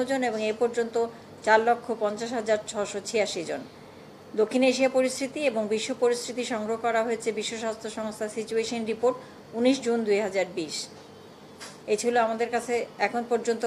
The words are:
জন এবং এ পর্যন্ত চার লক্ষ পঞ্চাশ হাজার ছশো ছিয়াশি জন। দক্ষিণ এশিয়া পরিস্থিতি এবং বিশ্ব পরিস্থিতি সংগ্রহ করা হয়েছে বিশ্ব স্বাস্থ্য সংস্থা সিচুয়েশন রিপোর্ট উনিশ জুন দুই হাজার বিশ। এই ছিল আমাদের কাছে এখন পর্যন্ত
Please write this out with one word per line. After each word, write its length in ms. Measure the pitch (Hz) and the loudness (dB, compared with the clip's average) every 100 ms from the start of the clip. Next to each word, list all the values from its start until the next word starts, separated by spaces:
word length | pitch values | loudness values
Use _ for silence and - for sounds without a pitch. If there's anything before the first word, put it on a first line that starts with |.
| 254 | 0
জন 140 | 269 | 0
এবং 160 | 247 220 | 0 0
এ 120 | 214 | -2
পর্যন্ত 420 | 214 233 233 226 233 226 - - - | 2 0 0 0 0 0 -4 -18 -2
চার 160 | 220 220 | 6 6
লক্ষ 240 | 226 233 - 220 | 6 2 0 -2
পঞ্চাশ 320 | 208 214 233 | -2 -2 -4
হাজার 260 | 247 208 214 - | -2 0 0 0
ছশো 320 | 214 202 202 | -6 -4 -4
ছিয়াশি 420 | 202 226 202 190 151 | -2 0 0 -2 -4
জন। 160 | 143 - - - - - - - 208 | -6 -8 -16 -20 -20 -20 -20 -6 0
দক্ষিণ 260 | 214 254 | 2 4
এশিয়া 260 | 262 254 262 | 4 4 4
পরিস্থিতি 500 | 262 262 - 269 302 285 | 4 2 0 -4 0 0
এবং 160 | 220 208 | 0 0
বিশ্ব 220 | 220 240 240 | 0 -2 2
পরিস্থিতি 440 | 240 240 - 233 240 | 2 2 -4 -6 -4
সংগ্রহ 320 | 226 214 226 | -2 -2 -2
করা 240 | 233 226 | 0 2
হয়েছে 260 | 226 226 233 | 0 -2 -2
বিশ্ব 220 | 214 208 226 | -4 -4 -4
স্বাস্থ্য 320 | 226 220 220 | -4 -6 -8
সংস্থা 380 | 220 214 208 214 | -6 -6 -4 -6
সিচুয়েশন 520 | 226 214 226 220 233 220 | -4 -2 -2 -2 -2 -4
রিপোর্ট 300 | 220 240 254 - - - | 0 2 0 -6 -18 -8
উনিশ 240 | 226 254 269 | 2 4 4
জুন 180 | 233 233 | 2 2
দুই 160 | 214 202 | 4 2
হাজার 260 | 208 190 180 175 | 2 0 -2 -2
বিশ। 200 | 151 - - - - - - - - - - - - | -6 -6 -10 -14 -18 -20 -20 -20 -20 -16 -16 -10 -2
এই 100 | 214 | 0
ছিল 180 | 240 240 | 2 2
আমাদের 320 | 226 226 233 | 2 0 0
কাছে 240 | 240 226 240 - - | -2 0 -2 -2 -2
এখন 220 | 202 240 | -2 -2
পর্যন্ত 400 | 233 233 233 226 | 0 0 0 0